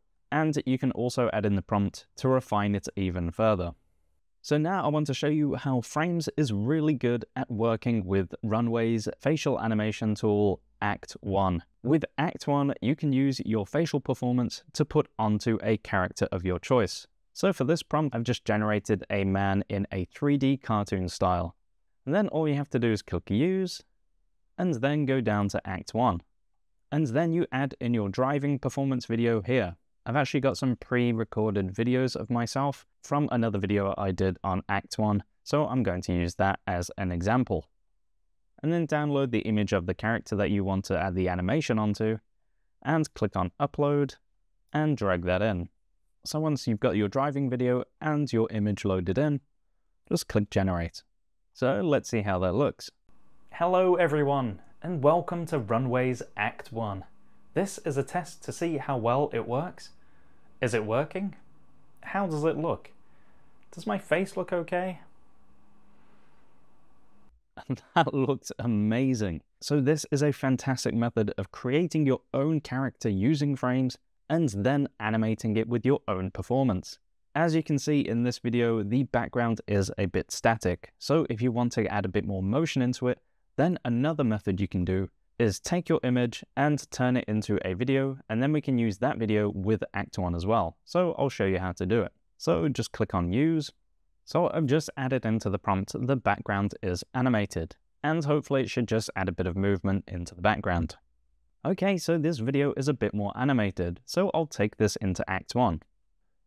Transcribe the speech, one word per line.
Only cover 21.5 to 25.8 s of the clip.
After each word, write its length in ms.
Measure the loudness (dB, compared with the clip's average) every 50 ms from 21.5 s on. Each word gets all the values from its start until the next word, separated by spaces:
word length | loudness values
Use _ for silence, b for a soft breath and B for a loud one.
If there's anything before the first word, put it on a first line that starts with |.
| -8 _ _ _ _ _ _ _ _ _ -6
And 80 | -2 0
then 140 | 0 0
all 200 | 0 0 0 0
you 60 | 0 0
have 160 | -2 -2 -2
to 100 | 0 2
do 120 | 2 2
is 100 | 2 0
click 300 | -2 -4 -6 -4 -2 0
Use, 500 | 0 2 2 2 2 0 -2 -4 -6 -10 -16 _ _ _ _ _ _ _ _ _ _ _ _ _ _ -2
and 160 | 0 0 0
then 300 | 0 0 0 0 2 2
go 160 | 2 2 2
down 280 | 2 2 2 2 2 0
to 180 | -2 -4 -6
Act 280 | -6 -8 -8